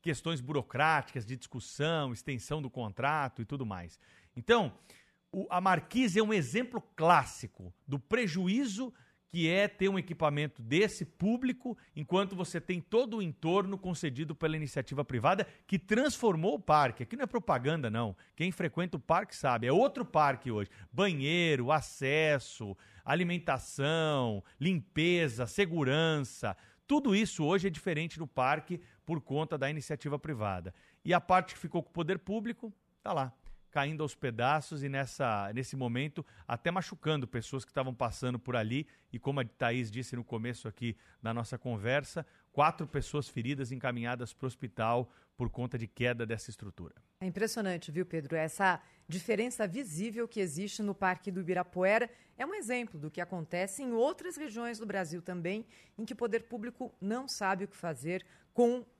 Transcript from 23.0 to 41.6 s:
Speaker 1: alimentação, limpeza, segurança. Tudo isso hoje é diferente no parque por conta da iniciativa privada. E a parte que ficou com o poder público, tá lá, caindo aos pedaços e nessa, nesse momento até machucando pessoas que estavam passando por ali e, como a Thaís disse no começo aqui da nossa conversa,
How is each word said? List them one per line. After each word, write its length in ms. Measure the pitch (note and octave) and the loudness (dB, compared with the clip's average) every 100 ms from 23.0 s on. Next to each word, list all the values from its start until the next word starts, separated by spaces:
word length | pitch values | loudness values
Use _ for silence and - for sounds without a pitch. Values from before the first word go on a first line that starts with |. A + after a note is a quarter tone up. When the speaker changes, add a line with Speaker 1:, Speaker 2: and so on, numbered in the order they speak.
Speaker 1:
alimentação, 1400 | - D#3 F3 F3 E3 C3 - - C#3 E3 D#3 D3 A#2+ G#2 - _ | 0 2 2 0 0 -2 -2 -2 2 4 2 2 2 -2 -6 _
limpeza, 840 | D#3 F3+ - - E3 F3 D#3+ A2 A#2+ | 0 0 -2 0 4 4 2 0 -4
segurança. 1080 | - G3 E3+ C3 D3 E3 D#3 C3+ - A2+ F#2+ - _ _ | 0 0 2 4 4 4 2 -2 -4 -6 -6 -12 _ _
Tudo 280 | C#4+ C#4 | 2 6
isso 280 | G3 A3 - | 4 2 0
hoje 260 | D3+ F#3+ F#3+ | 2 2 2
é 20 | |
diferente 480 | D#3 - D3+ E3 - | -2 -4 -2 -4 -6
no 80 | D#3 | -6
parque 560 | - C3 D#3 - F3 - _ - | 0 2 2 -2 -8 -8 _ -4
por 120 | D#3+ | -4
conta 340 | - C#3 D#3 D3+ | -2 -2 -2 -2
da 140 | C3+ | -2
iniciativa 480 | D3+ - D3+ D3 C#3+ | -2 -6 -6 -4 -4
privada. 560 | D#3 B2+ G#2 F#2 F2 - _ _ | -4 -4 -2 -2 -6 -14 _ _
E 120 | - | 2
a 60 | F3 | 2
parte 320 | - F#3 F#3 | 6 4 4
que 60 | - | -10
ficou 220 | E3+ F3 | -4 -4
com 60 | E3 | -4
o 60 | |
poder 240 | - E3 - | -4 -2 -2
público, 520 | - G#3+ A3 A#3 A3+ - _ _ | -2 -4 -4 -8 -12 -16 _ _
tá 120 | G#3+ | -4
lá, 180 | E3+ C3 - - - - | -2 -2 -6 -18 -18 -6
caindo 320 | - C#3 D#3 | -2 -2 -2
aos 120 | D3+ | -6
pedaços 680 | - C3+ A2+ B2 D3+ - D#3 | -4 -6 0 2 2 0 -6
e 60 | C#3 | -4
nessa, 600 | C#3 C3 - C3 G#2 G2+ | -4 -4 -2 0 0 -2
nesse 200 | A2+ B2+ | -4 -6
momento 480 | C#3 B2 A#2+ D3 D3+ D3+ - - | -2 -2 0 -2 -6 -12 -14 -6
até 240 | A#2+ E3+ | -4 -2
machucando 560 | F3+ - E3+ D#3 D#3 A#2+ | -2 -4 -6 -2 0 -2
pessoas 380 | A#2+ - C3+ | -6 -6 -8
que 60 | - | -6
estavam 240 | - C3 | -4 -2
passando 440 | A#2+ A#2+ - B2+ B2 | 0 -2 -2 -4 -4
por 160 | - | -2
ali 320 | A#2+ A2 B2+ D#3 - _ | -2 0 -2 -4 -14 _
e, 80 | A#2+ | -8
como 220 | - C#3 | -4 -2
a 40 | A#2 | -4
Thaís 440 | _ A#2+ A#2+ A#2 | _ 0 0 -2
disse 240 | A2 B2 | -6 -8
no 80 | B2 | -8
começo 460 | A#2 A#2 A#2 A#2 A2 | -6 -6 -6 -6 -10
aqui 260 | - A#2 G#2+ _ _ | -6 -6 -6 _ _
da 100 | A2+ | -6
nossa 240 | A2+ A#2 | -4 -4
conversa, 680 | B2 | -6